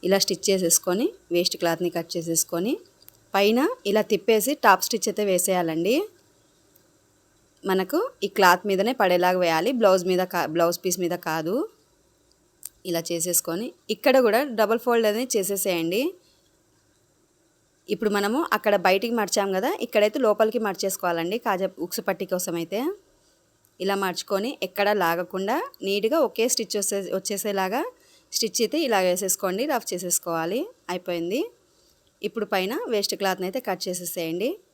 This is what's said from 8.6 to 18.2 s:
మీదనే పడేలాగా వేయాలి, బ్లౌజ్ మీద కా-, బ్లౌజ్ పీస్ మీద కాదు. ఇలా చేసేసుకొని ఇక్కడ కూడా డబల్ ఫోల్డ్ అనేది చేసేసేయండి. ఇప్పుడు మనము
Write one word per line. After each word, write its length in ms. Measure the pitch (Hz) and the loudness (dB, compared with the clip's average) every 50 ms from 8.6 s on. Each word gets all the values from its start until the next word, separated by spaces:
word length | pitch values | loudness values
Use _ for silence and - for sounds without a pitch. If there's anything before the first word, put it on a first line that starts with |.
| - | 4
మీదనే 260 | 208 196 185 202 220 262 | -2 0 0 2 0 0
పడేలాగా 460 | 254 214 185 175 180 180 180 185 185 | 2 2 2 4 4 2 2 2 2
వేయాలి, 320 | 180 170 165 160 170 220 277 | 2 2 2 2 0 0 0
బ్లౌజ్ 320 | 240 226 202 185 190 175 | 4 6 6 6 6 4
మీద 160 | 180 185 180 185 | 2 2 2 0
కా-, 220 | 180 - 180 160 | 0 0 -2 -2
బ్లౌజ్ 320 | 135 156 170 170 170 175 - | -2 0 2 2 2 2 0
పీస్ 200 | - 190 175 - | -2 -4 -2 -2
మీద 140 | 180 170 175 175 | -2 -4 -4 -4
కాదు. 340 | - 175 156 160 156 165 190 254 359 453 _ _ _ _ _ _ _ _ _ _ _ _ _ _ _ _ _ _ - - _ _ _ | -4 -4 -4 -2 -2 -2 -2 -2 -4 -4 _ _ _ _ _ _ _ _ _ _ _ _ _ _ _ _ _ _ -20 -20 _ _ _
ఇలా 140 | 190 170 165 | -4 -4 -4
చేసేసుకొని 680 | 165 - 170 170 160 180 175 170 - - 165 180 226 254 - _ _ _ | -4 -4 -4 -4 -2 0 -2 -2 -2 -2 -4 -4 -4 -6 -10 _ _ _
ఇక్కడ 260 | 220 - - 294 254 269 | -6 0 2 4 6 6
కూడా 200 | 254 226 202 226 285 294 240 | 6 6 4 4 2 0 0
డబల్ 260 | 208 220 202 226 240 | 0 2 2 2 0
ఫోల్డ్ 260 | 226 254 240 233 226 | 2 2 2 4 4
అనేది 220 | 214 208 220 254 254 | 2 2 0 -2 0
చేసేసేయండి. 760 | - 226 190 180 202 196 - 202 180 170 165 165 175 208 262 339 392 - _ _ _ _ _ _ _ _ _ _ _ _ _ _ _ _ _ _ _ _ _ _ _ _ _ _ _ _ _ _ _ _ _ - | 0 0 0 0 -2 -2 -2 0 0 0 0 0 0 0 0 -2 -4 -8 _ _ _ _ _ _ _ _ _ _ _ _ _ _ _ _ _ _ _ _ _ _ _ _ _ _ _ _ _ _ _ _ _ -6
ఇప్పుడు 220 | 202 - - 214 | -4 -2 0 0
మనము 280 | 202 202 | 0 0